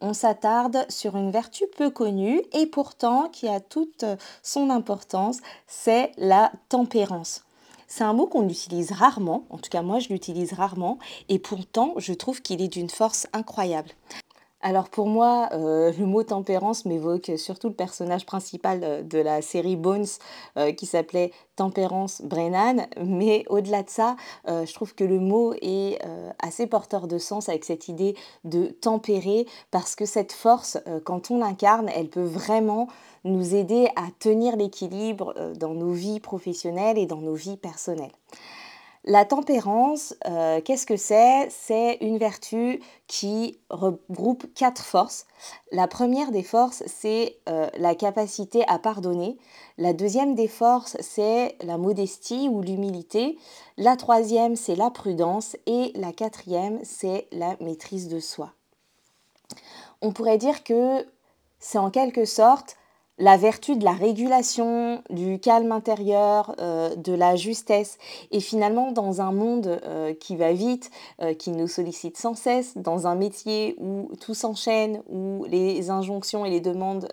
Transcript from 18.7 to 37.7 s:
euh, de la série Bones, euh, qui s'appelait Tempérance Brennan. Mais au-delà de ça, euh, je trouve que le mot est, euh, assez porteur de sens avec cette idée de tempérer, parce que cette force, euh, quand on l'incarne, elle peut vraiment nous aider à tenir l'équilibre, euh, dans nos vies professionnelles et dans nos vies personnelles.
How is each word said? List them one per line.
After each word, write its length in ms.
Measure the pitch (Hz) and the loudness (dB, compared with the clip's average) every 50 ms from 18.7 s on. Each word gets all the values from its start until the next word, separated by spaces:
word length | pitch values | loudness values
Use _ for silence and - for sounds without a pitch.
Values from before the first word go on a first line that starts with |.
| 190 180 | -2 -2
euh, 200 | 170 151 143 151 | -2 -4 -4 -4
de 160 | 151 156 156 156 | -6 -2 0 0
la 240 | 151 151 151 151 | 2 2 0 0
série 340 | 156 - - 175 170 185 190 | -2 -2 -2 -2 0 0 0
Bones, 300 | 165 165 185 196 208 208 196 - - - - - - - - - | 0 2 0 2 0 -2 -4 -6 -10 -16 -18 -20 -20 -18 -8 -4
euh, 160 | - 147 147 | 0 0 0
qui 140 | - - - | 0 -2 -4
s'appelait 460 | - - 170 160 160 - 180 175 175 - - _ _ _ | -2 -2 -2 -2 0 0 0 0 -2 -4 -10 _ _ _
Tempérance 680 | - 190 190 190 202 190 185 180 190 196 196 - - | -4 -4 -2 0 0 -2 0 -2 -2 -4 -6 -8 -10
Brennan. 640 | - 147 - 165 170 170 180 185 214 247 254 240 - - - | -10 -6 -4 -2 -2 0 2 2 2 2 2 0 0 -4 -6
Mais 480 | - 175 185 190 180 208 220 214 220 - - | -6 -4 -2 0 2 2 4 2 2 2 0
au-delà 320 | 202 208 196 196 208 202 | 0 0 0 2 0 -2
de 80 | 190 - | -2 -2
ça, 260 | - 226 220 240 254 247 - - - - - - | -2 0 0 0 0 -4 -10 -18 -20 -12 -6 -4
euh, 160 | 170 165 165 | -4 -4 -4
je 80 | 160 | -6
trouve 220 | - - 220 190 - | -8 -10 -10 -8 -4
que 100 | - 196 | 0 2
le 160 | 185 190 190 | 2 2 2
mot 320 | 185 190 202 233 233 226 - - | 4 4 4 4 4 2 0 -2
est, 420 | - 190 190 196 196 196 202 - - | -4 -4 -2 -2 -2 -2 -4 -6 -8
euh, 240 | 170 165 - 170 180 - - | -10 -12 -12 -12 -12 -10 -8
assez 240 | - 170 - - 240 | -8 -6 -4 -4 -2
porteur 420 | 226 233 202 - - 208 190 175 165 | 0 0 0 0 -2 -6 -4 -4 -4
de 100 | 170 170 | -4 -4
sens 320 | - - 202 208 202 196 | -4 -4 -6 -6 -4 -4
avec 120 | 170 156 - | -4 -4 -4
cette 220 | - 170 160 - - | -4 -6 -6 -8 -8
idée 280 | 170 160 190 202 196 - - - - _ - | -4 0 0 0 0 -4 -10 -20 -20 _ -8
de 240 | 165 160 175 185 - | -2 0 0 0 0
tempérer, 800 | - - - 233 220 220 220 - 202 190 175 196 208 226 240 240 - - - _ | -2 -2 0 0 0 0 0 0 -2 0 0 0 0 0 0 -2 -8 -20 -8 _
parce 240 | - 180 180 - - | -4 -4 -2 -4 -6
que 120 | - 208 | -6 -4
cette 260 | 202 - 220 190 - | -2 0 -2 -2 -2
force, 460 | - - - 190 247 - - - - - - | -4 2 4 4 4 4 2 -4 -8 -8 -8
euh, 120 | 175 165 160 | -8 -8 -8
quand 320 | 156 - 185 180 185 - | -6 -6 -6 -6 -4 -2
on 100 | 240 240 | -2 0
l'incarne, 500 | 233 202 190 190 202 202 220 226 220 190 - | 0 -2 0 2 4 6 6 4 2 -2 -2
elle 140 | 170 160 156 | -4 -4 -4
peut 160 | - 180 180 | -4 -4 -4
vraiment 640 | 170 160 180 - 202 214 220 220 214 208 226 247 247 - - - - - _ - | -4 -4 -4 -2 0 2 2 2 2 0 0 -2 -4 -8 -16 -20 -20 -18 _ -2
nous 300 | 185 190 185 180 170 190 | 0 0 0 2 2 2
aider 360 | 202 196 175 226 240 247 - - | 2 2 2 4 4 4 4 2
à 100 | - 175 180 - - | 0 -6 -6 -6 -2
tenir 380 | - 220 214 220 233 247 233 | 2 2 4 4 4 2 2
l'équilibre, 800 | 214 202 196 - - - 170 185 202 214 226 214 196 190 - - | 0 -2 -2 -4 -6 -8 -8 -6 -6 -6 -6 -6 -6 -8 -8 -8
euh, 180 | - 165 165 165 | -8 -8 -8 -8
dans 200 | 160 160 156 160 | -6 -6 -6 -4
nos 180 | 165 170 175 | -2 -2 -2
vies 280 | 175 175 180 208 214 214 | -2 -2 -4 -4 -6 -6
professionnelles 760 | - - 196 185 - 185 175 - - 170 170 180 202 220 226 | -6 -8 -8 -8 -6 -8 -8 -6 -6 -6 -4 0 0 2 2
et 80 | 214 185 | 2 0
dans 160 | 165 160 156 | -2 -4 -6
nos 140 | 156 160 156 | -6 -6 -6
vies 240 | 156 160 190 202 190 | -6 -6 -10 -10 -10
personnelles. 540 | - 170 | -12 -14